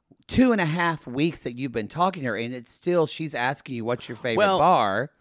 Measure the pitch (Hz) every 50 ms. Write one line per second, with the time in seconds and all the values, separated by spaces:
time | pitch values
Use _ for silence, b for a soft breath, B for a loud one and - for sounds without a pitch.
0 | _ _ - _ _ - - - 254 254 233 208 180 156 151 180 170 170 165 151
1 | - - 120 131 151 170 151 - - - 120 120 135 139 113 117 107 101 - 147
2 | 175 190 185 185 139 123 107 98 117 120 127 127 117 - - - - 180 175 175
3 | 160 143 - - 160 151 143 127 120 127 139 - - - 131 117 110 113 120 123
4 | - - 120 110 - 127 113 110 208 196 190 180 143 175 185 143 113 101 95 107
5 | 127 151 _ _